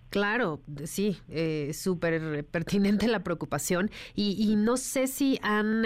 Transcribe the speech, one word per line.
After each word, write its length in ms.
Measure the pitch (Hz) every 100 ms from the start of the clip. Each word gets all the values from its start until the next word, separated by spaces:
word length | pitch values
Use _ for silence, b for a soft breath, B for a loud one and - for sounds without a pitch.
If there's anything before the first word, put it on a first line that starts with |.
| -
Claro, 500 | 196 202 233 202 147 - 143
sí, 340 | 160 - 208 165 -
eh, 420 | 151 160 156 147
súper 720 | 151 190 170 170 165 160 147 147
pertinente 640 | 170 160 196 196 208 220
la 160 | 214
preocupación. 680 | 180 165 147 139 - 180 208 B B
Y, 220 | - 208 190
y 180 | 214 208
no 200 | 220 247
sé 300 | - 269 262
si 320 | - 277 262
han, 440 | 202 214 214 220